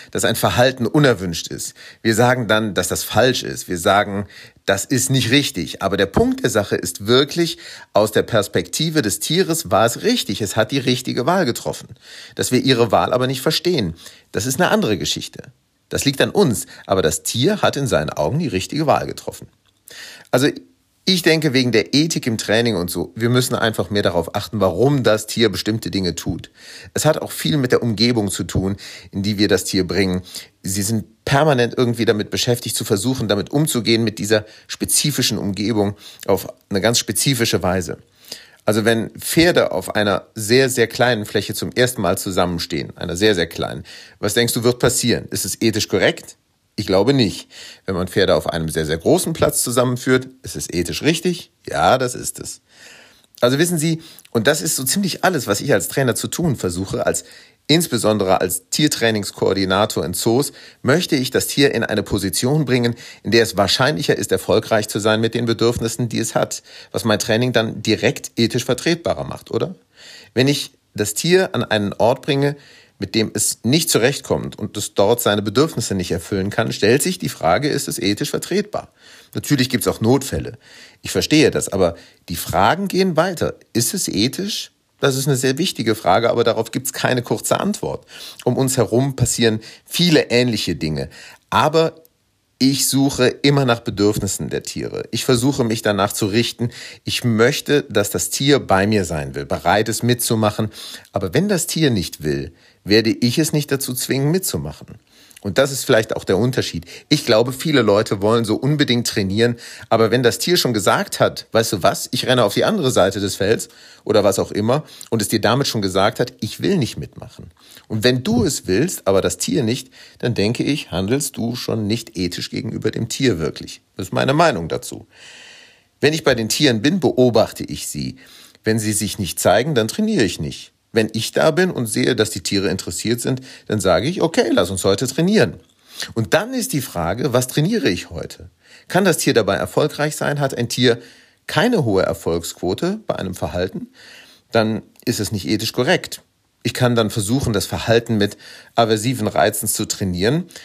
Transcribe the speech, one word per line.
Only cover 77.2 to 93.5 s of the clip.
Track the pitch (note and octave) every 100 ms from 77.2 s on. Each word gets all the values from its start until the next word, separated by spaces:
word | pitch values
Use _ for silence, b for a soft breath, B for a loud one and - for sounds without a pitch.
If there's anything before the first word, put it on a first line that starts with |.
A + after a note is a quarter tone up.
| B2+
Frage, | - D#2+ F#2 D3
ist | - -
es | -
ethisch | G2 G#2 -
vertretbar? | - - F#3 G#3 - - B B B B
Natürlich | A2+ - C#3+ B2+
gibt's | - F#2
auch | -
Notfälle. | G#2+ C3+ C3+ D#2 B1 - B B B B
Ich | -
verstehe | F#2+ - D3+ A2+
das, | - -
aber | G2 F2 B B B -
die | E2+
Fragen | - E2+ G#2 D#3+ G3+
gehen | F3+ F#3+ D#3
weiter. | F3+ F3 - - -
Ist | A2+ A#2
es | F#3+ -
ethisch? | F#2+ A#2+ D3+ G3+ - - _ _ _
Das | C#3 C3+
ist | C3+
eine | B2+
sehr | C3 C3+
wichtige | G3 - A2+
Frage, | G#2+ - G2 A2+
aber | A2+
darauf | A2+ G#2+ A2+
gibt's | - -
keine | - A#2+ B2+
kurze | - A2 - -
Antwort. | G3+ G#3 - - - B B B
Um | B2+ B2
uns | C3 C3
herum | G2+ A2+ C#3 C3
passieren | A#2+ - A#2 A2 B B -
viele | - F3 D3 -
ähnliche | A#2+ B2 G#2 - D2+
Dinge. | D#2 D2+ C2+ B B B _
Aber | G2+ C#3+ D#3+ D#3+ - _ _ _ _ _ -
ich | C3 C3+ -
suche | C3+ C#3 C3+ B2+
immer | - C#3+